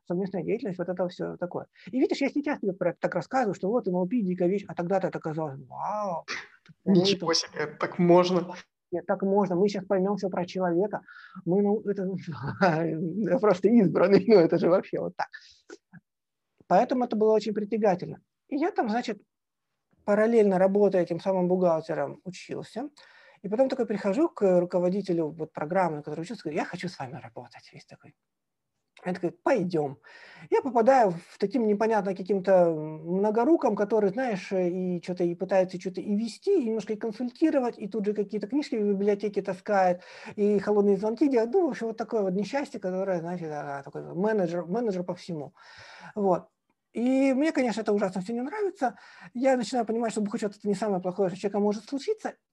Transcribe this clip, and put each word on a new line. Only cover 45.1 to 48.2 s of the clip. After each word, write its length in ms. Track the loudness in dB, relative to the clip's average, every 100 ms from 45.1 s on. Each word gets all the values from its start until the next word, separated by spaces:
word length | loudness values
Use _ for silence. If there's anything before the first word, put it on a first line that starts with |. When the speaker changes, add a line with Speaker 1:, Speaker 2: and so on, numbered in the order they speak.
Speaker 1:
всему. 400 | -10 -10 -10 -10 -16 -20 -20 -20 -20 -12 -2
Вот. 320 | 0 0 -2 _ _ _ _
И 400 | -2 0 2 2
мне, 180 | 2 2
конечно, 300 | 0 0 -2
это 100 | 0
ужасно 280 | 0 0 -2